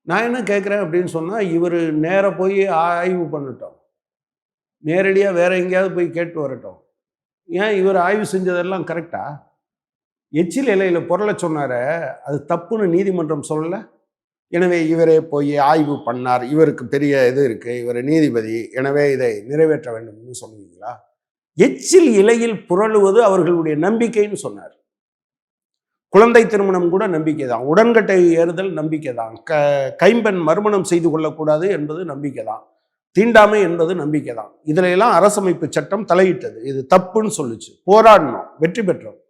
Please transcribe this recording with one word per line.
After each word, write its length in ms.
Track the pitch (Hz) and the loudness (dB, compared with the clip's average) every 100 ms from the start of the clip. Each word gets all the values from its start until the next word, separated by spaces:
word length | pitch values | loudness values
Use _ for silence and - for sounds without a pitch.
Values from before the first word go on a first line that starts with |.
நான் 220 | - 185 | -2 -2
என்ன 180 | 233 247 | -2 -4
கேட்குறேன் 440 | 190 202 196 202 | -2 -4 -2 -4
அப்படின்னு 200 | 175 175 | -2 -2
சொன்னா, 320 | 180 165 165 226 | -2 -6 -6 -6
இவரு 540 | 190 165 175 170 165 | -2 -2 0 -2 -2
நேரா 380 | 151 160 196 196 | -2 0 0 0
போய் 380 | 165 190 196 196 | 0 -2 0 0
ஆய்வு 560 | 165 170 175 185 180 | 0 0 -2 -2 -4
பண்ணட்டும், 500 | 160 151 135 113 104 _ _ _ _ _ _ _ _ _ _ _ | -4 -8 -10 -14 -20 _ _ _ _ _ _ _ _ _ _ _
நேரடியா 480 | 151 175 196 196 196 | -4 0 2 2 2
வேற 240 | 175 175 185 | 2 0 0
எங்கேயாவது 380 | 180 185 190 | 0 0 -2
போய் 140 | 170 170 | -2 -4
கேட்டு 300 | 165 170 165 | -4 -8 -6
வரட்டும். 440 | 139 123 107 90 _ _ _ _ _ _ | -8 -10 -16 -20 _ _ _ _ _ _
ஏன் 300 | - 175 214 | -10 -4 -2
இவர் 200 | 202 185 | 0 2
ஆய்வு 280 | 190 175 214 202 | 2 0 0 -2
செஞ்சதெல்லாம் 520 | 190 185 175 175 190 | -4 -2 -2 -4 -6
கரெக்டா? 540 | 156 165 170 98 117 147 _ _ _ _ _ _ _ _ _ | -6 -8 -8 -10 -10 -14 _ _ _ _ _ _ _ _ _
எச்சில் 380 | 147 170 262 269 | -2 -2 -2 0
இலையில 380 | 196 190 170 | 0 0 -2
பொருளை 280 | 170 180 208 | -2 -2 -2
சொன்னாரே, 800 | 170 170 156 139 120 131 165 139 123 | -4 -4 -4 -4 -4 -4 -6 -8 -12
அது 220 | 143 143 - | -8 -8 -4
தப்புன்னு 400 | 170 - 226 190 | -6 -4 -4 0
நீதிமன்றம் 560 | 170 190 185 151 151 139 | 0 0 -2 -4 -6 -6
சொல்லல. 400 | 156 160 196 - _ _ _ _ _ _ | -6 -6 -8 -12 _ _ _ _ _ _
எனவே 400 | 170 180 175 160 | 0 0 0 0
இவரே 340 | 165 165 160 | 2 4 4
போய் 360 | 160 147 143 143 | 2 -4 -2 0
ஆய்வு 360 | 139 160 147 | 2 2 0
பண்ணார், 500 | 135 - 123 127 123 | -4 -6 -6 -2 -2
இவருக்கு 440 | 123 151 156 - 120 | 0 2 2 2 -4
பெரிய 400 | 143 147 139 123 | -2 0 2 2
இது 160 | 131 | 2
இருக்கு, 380 | 139 104 120 120 | -2 -2 -8 -8
இவர் 220 | 120 120 | -6 -6
நீதிபதி, 680 | 131 160 147 117 113 113 104 | 0 2 2 0 -4 -8 -8
எனவே 400 | 120 139 143 143 | -6 -2 0 0
இதை 300 | 131 123 104 | 0 -2 -4
நிறைவேற்ற 580 | 110 147 160 147 127 113 | -6 0 2 0 -4 -12
வேண்டும்னு 320 | 113 107 123 | -14 -20 -20
சொல்லுவீங்களா? 640 | 123 107 107 92 87 107 117 _ _ _ _ _ | -18 -18 -20 -20 _ -16 -16 _ _ _ _ _
எச்சில் 580 | 143 233 - - 359 311 | 0 0 0 4 6 6
இலையில் 520 | 208 208 233 233 214 - | 4 4 2 0 -4 -4
புரளுவது 520 | 180 220 214 196 208 | 0 2 2 4 4
அவர்களுடைய 580 | 220 190 160 175 160 147 | 4 2 0 0 -2 -2
நம்பிக்கைன்னு 560 | 180 226 233 208 208 | -2 0 -2 0 -2
சொன்னார். 440 | 196 131 101 82 _ _ _ _ _ _ _ _ _ _ _ _ _ _ | -4 -12 -14 -20 _ _ _ _ _ _ _ _ _ _ _ _ _ _
குழந்தை 380 | 190 233 233 202 | 6 6 6 4
திருமணம் 420 | 202 196 185 175 | 0 0 0 0
கூட 180 | 185 214 | 0 0
நம்பிக்கை 400 | 160 156 151 131 | -2 -2 -4 -4
தான், 140 | 117 | -4
உடன்கட்டை 720 | 131 170 233 226 196 185 175 | 2 4 6 4 2 4 4
ஏறுதல் 380 | 165 170 170 196 | 4 0 -2 -6
நம்பிக்கை 420 | 160 156 156 147 | -6 -6 -6 -8
தான், 300 | 117 113 113 | -10 -10 -12
க-, 520 | - 156 147 143 135 - | -4 0 2 0 -4 -2
கைம்பெண் 380 | 180 233 214 185 | 0 0 -2 -2
மறுமணம் 420 | 160 190 208 202 | -2 0 0 -2
செய்து 260 | - 175 165 | 0 0 0
கொள்ளக்கூடாது 600 | 156 156 160 151 151 190 | -2 -4 -4 -2 0 0
என்பது 360 | 170 147 156 | -4 -6 -8
நம்பிக்கை 380 | 180 139 143 123 | -10 -8 -10 -10
தான், 240 | 110 110 _ _ _ _ _ | -10 -12 _ _ _ _ _
தீண்டாமை 500 | - 233 220 208 214 | 0 4 6 6 4
என்பது 340 | 180 170 165 | 0 0 -2
நம்பிக்கை 400 | 180 147 151 131 | -2 -4 -4 -6
தான். 160 | 113 104 _ | -12 -14 _
இதுல 260 | 151 156 180 | -2 0 2
எல்லாம் 320 | 180 233 180 | 2 4 4
அரசமைப்பு 460 | 202 202 190 156 156 | 4 2 -2 -2 -4
சட்டம் 360 | 160 147 202 | -6 -4 -6
தலையிட்டது, 580 | 202 180 190 160 117 113 | 0 2 4 0 -8 -12
இது 240 | 131 135 131 | -10 -10 2
தப்புன்னு 360 | 185 185 220 214 - | 2 4 -2 -2 -4
சொல்லுச்சு, 440 | 131 110 - _ | -8 -8 -16 _
போராடணும், 600 | - 214 220 202 143 107 - - | 4 8 10 8 6 -6 -12 -4
வெற்றி 220 | 165 233 | -4 -2
பெற்றோம். 360 | 196 127 107 98 | -4 -4 -8 -20